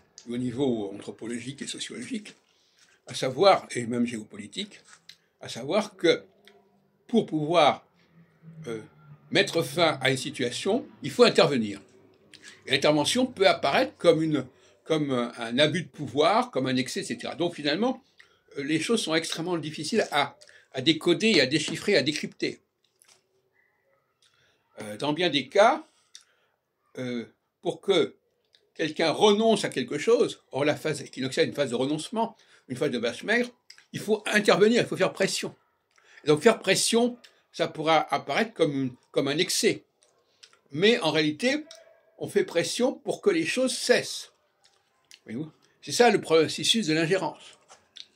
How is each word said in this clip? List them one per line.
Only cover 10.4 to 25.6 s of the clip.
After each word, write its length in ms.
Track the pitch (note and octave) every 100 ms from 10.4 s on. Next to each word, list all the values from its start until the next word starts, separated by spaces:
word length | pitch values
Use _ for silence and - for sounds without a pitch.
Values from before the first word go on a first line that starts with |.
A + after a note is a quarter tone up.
| A#2+ - G3 A#3+ - -
il 80 | -
faut 140 | -
intervenir. 560 | A#3 - D#3 C3+ G#2 G2 - _ _ _ _ - - - -
Et 60 |
l'intervention 540 | C3+ D#3 D3+ C3+ B3 B3+
peut 220 | - F#3+
apparaître 480 | D#3+ C#3 F3+ D4+ -
comme 260 | E3+ D#3
une, 240 | D#3+ C#3+ B2+ _ _ _
comme 260 | - D#3+ C#3+
un, 220 | B2 A#2+ A#2+
un 220 | A#2 A#2+
abus 240 | D3+ F3+
de 60 | -
pouvoir, 640 | - D3 C#3+ D#3+ A3 A#3+
comme 160 | C3+ C3
un 100 | B2+
excès, 240 | B2+ -
et 40 |
cetera. 300 | - A#2+ G2+
Donc 200 | B2+ E3
finalement, 480 | - C#3+ D#3+ B3 B3 _ _ _ _ _ C#3+
euh, 60 |
les 160 | C#3 D#3
choses 220 | D#3 A3+
sont 120 | D#3
extrêmement 440 | D#3+ E3 - E3+ E3+
difficiles 480 | D3 - D3+ A3 -
à, 260 | D3 C#3+ - - - _
à 80 | C3+
décoder, 600 | C3 D#3 F3 D#3+ A3 F3
à 60 | B2+
déchiffrer, 500 | D3+ - D#3+ - F3+
à 60 |
décrypter. 580 | C3 D3 G#3 - D3+ - _ _ _ _ _ _ _ _ _ _ _ _ _ _ _ _ _ _ _ _ _ -
Euh, 160 | G#2+ G#2
dans 160 | C#3+
bien 180 | D3+ F3+
des 180 | C#3+ -
cas, 360 | G3